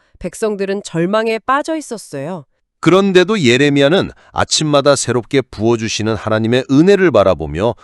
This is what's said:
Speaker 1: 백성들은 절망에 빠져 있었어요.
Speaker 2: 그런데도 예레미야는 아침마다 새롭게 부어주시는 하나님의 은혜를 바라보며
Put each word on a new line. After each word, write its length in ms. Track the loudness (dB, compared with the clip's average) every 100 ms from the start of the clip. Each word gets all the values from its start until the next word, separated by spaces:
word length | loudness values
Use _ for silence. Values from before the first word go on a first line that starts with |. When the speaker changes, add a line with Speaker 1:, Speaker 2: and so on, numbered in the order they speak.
| _ _
Speaker 1:
백성들은 640 | -14 -6 -6 -4 -6 -6
절망에 560 | -6 -4 -2 -2 -2 -4
빠져 380 | -2 -2 -2 -8
있었어요. 640 | -8 -14 -12 -12 -10 -12 -16 _ _ _
Speaker 2:
그런데도 580 | 2 2 4 4 2 2
예레미야는 680 | 2 4 2 2 2 2 -2 -8 _
아침마다 640 | -6 -4 -2 0 2 2 0
새롭게 440 | 0 -4 -2 -4
부어주시는 720 | -4 -2 0 0 -2 -4 -4 -4
하나님의 500 | -2 -2 0 0 2
은혜를 420 | 2 4 4 4
바라보며 640 | 4 2 0 -4 -4 -4 -4